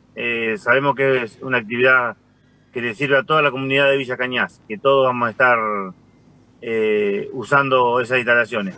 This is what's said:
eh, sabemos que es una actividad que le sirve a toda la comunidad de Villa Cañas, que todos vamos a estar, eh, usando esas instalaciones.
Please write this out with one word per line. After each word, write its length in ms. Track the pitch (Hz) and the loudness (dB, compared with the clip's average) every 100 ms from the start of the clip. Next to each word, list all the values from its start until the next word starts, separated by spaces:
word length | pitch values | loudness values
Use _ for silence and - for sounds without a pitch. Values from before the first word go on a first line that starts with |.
| _ | _
eh, 420 | 117 120 117 113 104 | -8 -6 -2 -2 -2
sabemos 360 | 117 131 143 | 0 2 2
que 300 | 127 135 131 | 0 0 0
es 160 | 110 - | -2 -10
una 180 | 131 123 | -4 -4
actividad 580 | 104 120 127 131 120 101 _ _ _ _ _ | -4 2 4 4 0 -6 _ _ _ _ _
que 80 | 120 | -8
le 120 | 120 107 | -8 -4
sirve 220 | 139 139 | 0 0
a 60 | |
toda 180 | - 156 | 2 0
la 80 | 147 | 0
comunidad 400 | 131 135 139 139 | -2 -2 2 2
de 80 | 139 | 2
Villa 200 | 123 123 | -2 -6
Cañas, 440 | 127 123 95 - - | -4 -4 -4 -8 -12
que 100 | 104 | -2
todos 280 | 135 139 131 | 2 4 2
vamos 220 | 123 117 | 0 -2
a 40 | |
estar, 260 | 104 127 117 107 104 95 - _ _ _ _ _ _ | 2 2 2 0 -4 -6 -12 _ _ _ _ _ _
eh, 680 | 120 113 110 107 104 101 - | -4 -2 0 0 0 -2 -6
usando 720 | 131 107 143 135 131 120 123 | -10 0 0 2 2 4 2
esas 160 | 117 127 | 0 0
instalaciones. 580 | 117 120 110 113 98 | 2 2 2 -2 -6